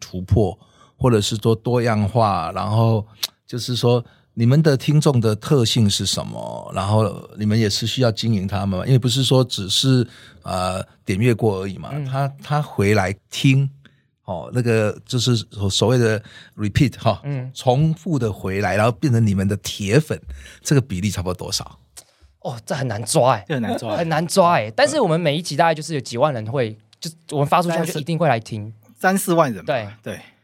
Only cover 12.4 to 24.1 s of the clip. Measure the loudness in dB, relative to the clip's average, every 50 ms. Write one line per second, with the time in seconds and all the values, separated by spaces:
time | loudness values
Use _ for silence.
12.4 | -8 -4 -4 -4 -4 -4 -2 0 2 2 2 2 2 0 -4 -6 _ _ -6 2
13.4 | 4 4 6 4 2 0 -4 -10 _ -20 _ _ _ _ _ _ _ -10 -10 -10
14.4 | -8 -4 -4 -2 0 2 2 2 2 0 -2 -6 -8 -6 -4 -2 0 2 0 0
15.4 | -2 -6 -8 -6 -4 -2 0 2 2 2 4 2 2 2 0 -2 -6 -12 -20 -20
16.4 | -20 -20 _ -6 -6 -2 2 2 2 2 0 0 -2 -2 -2 0 -4 -8 -8 -6
17.4 | -8 -10 -12 -4 0 2 2 4 2 2 0 -2 -4 -4 -2 -2 -2 -2 -4 -6
18.4 | -6 -4 -2 -2 -2 0 2 2 2 2 2 0 0 2 2 4 4 4 2 2
19.4 | 0 0 -2 -2 -4 -8 -8 -6 -2 2 2 2 2 2 -4 -8 -8 -12 -16 -16
20.4 | -18 -20 -20 -14 -2 2 2 2 2 0 -4 -4 -4 -4 -4 -4 -4 -6 -6 -6
21.4 | -8 -8 -8 -8 -10 -12 -18 -20 _ _ _ -20 -20 _ _ _ _ _ _ _
22.4 | -12 -10 -10 -10 -8 -8 -6 -6 -4 -6 -6 -6 -6 0 2 4 4 4 4 2
23.4 | -2 -6 -6 -4 -2 -4 -4 -6 -6 -6 -4 -4 -2 -2